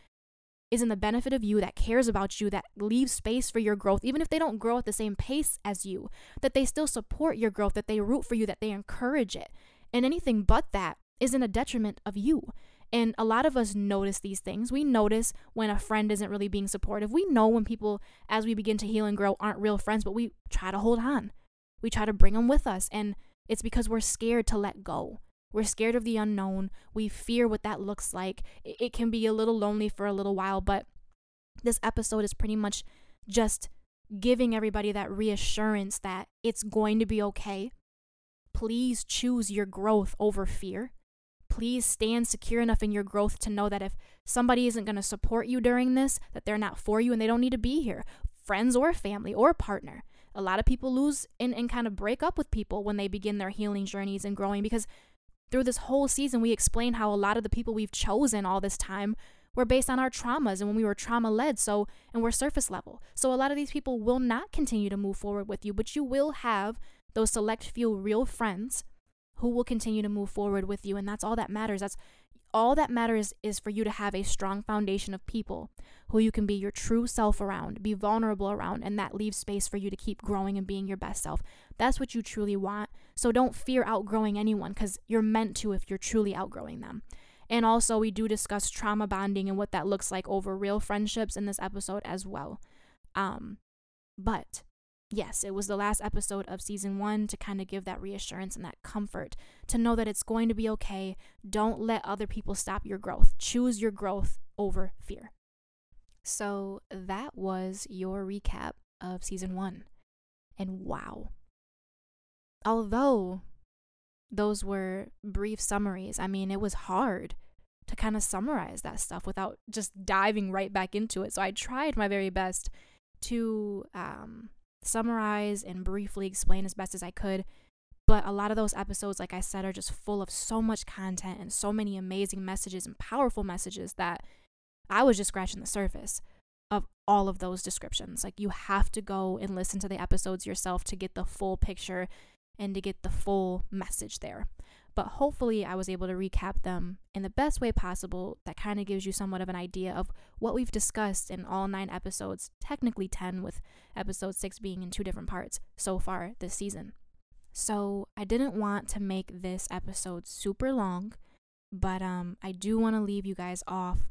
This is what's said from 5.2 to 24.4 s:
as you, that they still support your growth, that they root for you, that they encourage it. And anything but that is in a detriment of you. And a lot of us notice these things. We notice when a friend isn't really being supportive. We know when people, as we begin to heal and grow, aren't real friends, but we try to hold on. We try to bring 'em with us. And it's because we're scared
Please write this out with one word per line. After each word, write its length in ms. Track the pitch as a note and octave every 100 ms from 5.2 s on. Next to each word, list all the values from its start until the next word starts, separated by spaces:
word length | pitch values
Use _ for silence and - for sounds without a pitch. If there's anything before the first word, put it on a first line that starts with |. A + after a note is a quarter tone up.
| - C#4+ D4 -
as 220 | G#3 G3 G3
you, 240 | F#3 A3 - - -
that 120 | -
they 120 | C4+ C4
still 220 | D4+ D4+
support 500 | A#3 - - D#4 A3
your 120 | A3
growth, 240 | G3+ G3+
that 140 | G#3 G3+
they 140 | G#3+
root 240 | G#3 C4 -
for 100 | A3+
you, 100 | G#3
that 140 | -
they 120 | G#3+
encourage 600 | G3+ - - B3 D4 G3
it. 160 | - - - - _ -
And 100 | A#3+
anything 400 | C4 E4+ C4 A3
but 300 | F#3+ A3 -
that 240 | G3 E3 - _ -
is 120 | B3
in 80 | C4
a 60 | A3+
detriment 540 | A3 C#4+ A#3+ G#3+ - G3+
of 120 | G3+
you. 340 | A#3+ D#4 - - - - -
And 240 | A#3 A3+ -
a 80 | A3
lot 200 | A3+ D#4
of 120 | C4
us 180 | G#3+ G3+
notice 440 | G3+ G3 G3 G3
these 200 | G3 F#3+
things. 320 | F#3 F#3 A#3+
We 120 | C#4
notice 500 | D4 A3+ G#3 A3 A3+ - -
when 160 | A3+ G#3+
a 100 | G#3
friend 300 | - G#3+ G#3
isn't 180 | G3+ G3
really 180 | G3+ G3+
being 200 | G3+ G3
supportive. 440 | G3 - G#3 G#3
We 140 | D4+ G4
know 220 | A#3+ A3
when 180 | A#3 G#3+
people, 360 | A3+ G#3+ G3+ - - -
as 160 | A3 A3
we 80 |
begin 240 | A3 G#3 G#3+
to 100 | G#3+
heal 180 | G#3+ G#3
and 120 | G3+
grow, 180 | G3+ -
aren't 200 | G#3 G3
real 180 | G#3+ G3+
friends, 260 | - G#3+
but 100 | G3
we 180 | A3 A#3 - -
try 220 | - F#3
to 80 | G3
hold 200 | A3+ A#3
on. 320 | B3 C#4 G3+ - _ _ _ -
We 80 | A3+
try 160 | G#3 G#3+
to 80 |
bring 220 | G3+ G3 G#3+
'em 120 | A#3
with 180 | D4 B3
us. 200 | F#3+ -
And 240 | G#3 G#3 G3+ - _ -
it's 140 | A3
because 260 | A3+ B3 A3
we're 120 | A3+
scared 460 | - - A3+ A#3